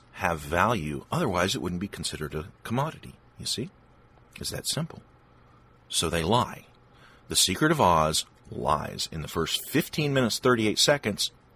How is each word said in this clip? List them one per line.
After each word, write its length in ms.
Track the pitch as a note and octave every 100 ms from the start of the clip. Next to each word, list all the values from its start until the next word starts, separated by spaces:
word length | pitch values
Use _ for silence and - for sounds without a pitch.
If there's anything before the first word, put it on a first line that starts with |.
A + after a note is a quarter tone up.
| -
have 260 | - F#2 D#2+
value. 640 | C#2+ E2+ G#2 A2+ D2+ C#2+ -
Otherwise, 420 | E3 D3 F2+ F#2+
it 80 | B2+
wouldn't 200 | F#2 F2+
be 80 | G2+
considered 440 | - D#2+ - D2+
a 120 | D2 G2 -
commodity, 520 | - A#2+ D#3 - - - - -
you 80 | -
see? 260 | - F3+ - - - - - - -
It's 120 | -
that 160 | - -
simple. 340 | - E3 - - _ _ _ - - - - -
So 200 | - E2
they 140 | E2
lie. 420 | D#2+ A#2+ - - - - - - - - -
The 80 | E2
Secret 380 | - F#2+ D#3
of 80 | D#3
Oz 440 | G2 E2 D#2 D#2+ - _ -
lies. 580 | - C2 D2+ - - -
In 100 | D#2+
the 60 | D2
first 400 | F2 D#2 - -
fifteen 440 | D3 - - D3
minutes, 240 | C3+ A#2 -
thirty-eight 400 | B2+ A#2+ G#2+ -
seconds, 540 | - C#3+ A2 G2+ - - _